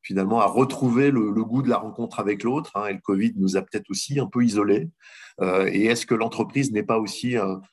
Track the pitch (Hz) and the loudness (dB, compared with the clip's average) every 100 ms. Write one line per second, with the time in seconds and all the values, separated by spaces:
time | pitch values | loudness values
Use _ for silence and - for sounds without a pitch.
0 | - 95 95 113 101 107 127 - 127 120 | -4 -2 2 2 4 4 2 2 0 4
1 | 143 131 107 107 110 123 127 110 110 101 | 4 4 2 0 0 0 0 0 -2 -8
2 | 117 - 101 104 110 139 - 98 104 98 | -8 -4 -4 -2 -2 -4 -4 -6 -6 -6
3 | - 98 113 95 95 95 92 107 - 95 | -2 0 0 2 0 0 -2 -8 -6 -8
4 | - 143 127 123 120 104 101 104 165 _ | -4 -4 -2 2 2 2 2 2 0 _
5 | - - - - 92 92 95 98 110 117 | -20 -20 -20 -6 0 2 2 2 2 0
6 | - 113 113 - 104 139 131 107 104 113 | 0 0 0 -2 -2 0 0 -2 0 -2
7 | 104 - 127 120 98 95 - | -2 -6 -2 0 -2 -4 -10